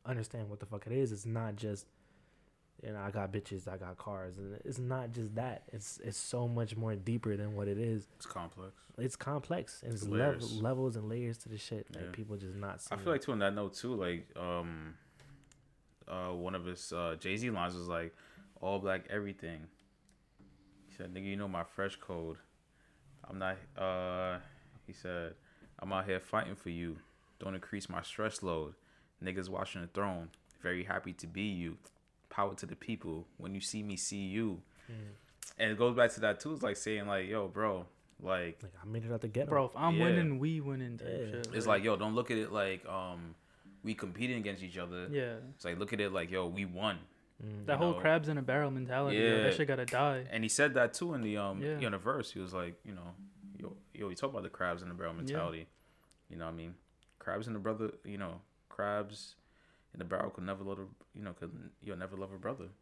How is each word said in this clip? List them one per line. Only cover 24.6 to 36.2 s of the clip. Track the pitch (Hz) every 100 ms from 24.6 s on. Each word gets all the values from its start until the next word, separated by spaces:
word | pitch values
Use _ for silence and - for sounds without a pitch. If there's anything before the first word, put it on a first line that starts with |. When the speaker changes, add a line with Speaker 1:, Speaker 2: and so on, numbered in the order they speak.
| - - -
Speaker 2:
he |
said, | 95 90 87 82 82 - - - -
"I'm | 95
out | 95 98
here | 92
fighting | - 107 -
for | 98 90
you. | 85 85 80 - _ _ -
Don't | 95
increase | 95 - 101 -
my | 87
stress | - - 107 -
load. | 92 80 76 - _ _ _ -
Niggas | 92 92 92
watching | 95 101 95
the | 85
throne. | 98 101 87 82 - _ -
Very | 90 90
happy | 92 92 95
to | 87 82
be | 92
you. | 104 90 85 - - - _ _ -
Power | - 101 101
to | 90
the | -
people. | - 107 82 80 85 -
When | 85
you | 98
see | - 107
me, | 104 92
see | - 101 95
you." | 104 110 87 - - -
Speaker 1:
Mm. | 110 101 104 - - - -
Speaker 2:
And | 110
it | 107
goes | 120 120
back | 120
to | 107